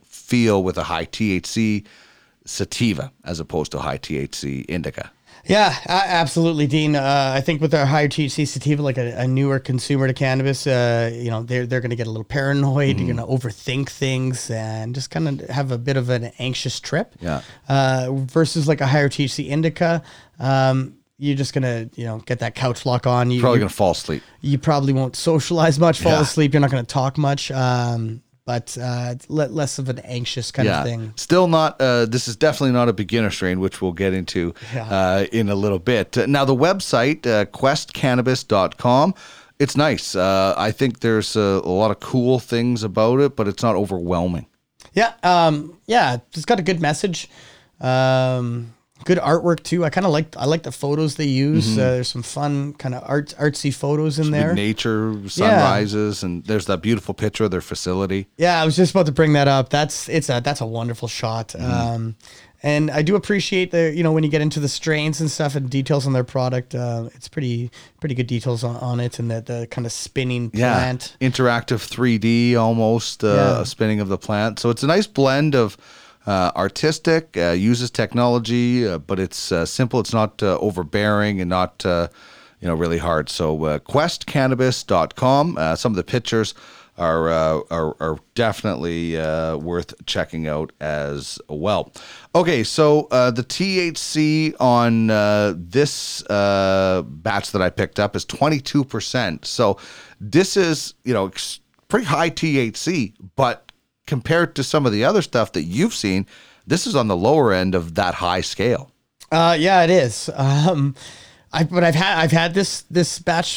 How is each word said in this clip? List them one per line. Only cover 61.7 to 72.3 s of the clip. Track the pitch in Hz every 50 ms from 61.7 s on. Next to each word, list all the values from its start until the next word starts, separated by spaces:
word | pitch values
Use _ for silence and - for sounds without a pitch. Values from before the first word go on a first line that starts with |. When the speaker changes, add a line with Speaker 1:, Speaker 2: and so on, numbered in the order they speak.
Speaker 2:
Um, | 120 117 117 117 117 113 113 113 110 - _ - - - - - _ _ -
and | 147 147 151 156 151
I | 131 151
do | 151 156 202
appreciate | 202 - - 208 196 - - 202 185 185 180
the, | 175 170 165 160
you | 147 170 170
know, | 160
when | 156 160 156
you | 151
get | 151 151
into | 151 156 - 156
the | 147 131
strains | - - - 160 156 151 151 156 147 151
and | 160 151
stuff | - - 156 143 135
and | 147 135 123
details | 127 135 131 - 156 143 127
on | 139 131
their | 127 123
product, | - - 131 127 127 123 127 123 - -
uh, | 127 123 120 117 117 113 117 -
it's | - - -
pretty, | - 160 139 123 120 117 123 120 - - - - _ _
pretty | - 151 131
good | 127 123 117
details | 120 117 - 127 120 110 127
on, | 123 127
on | 120 127 123 123 123
it, | 123 120 - -
and | 117 117
the, | 113 113
the | 110 - 120 117 117 120
kinda | - - 120 117
spinning | - - - - - 135 131 127 123 123 120 110 104
Speaker 1:
Yeah. | 107 123 123 117
Speaker 2:
plant. | - 127 127 127 127 - - - -
Speaker 1:
Interactive | 131 127 123 - 127 123 117 117 113 - 123 107
three | - - - - 123 123 117 107
D | 104 113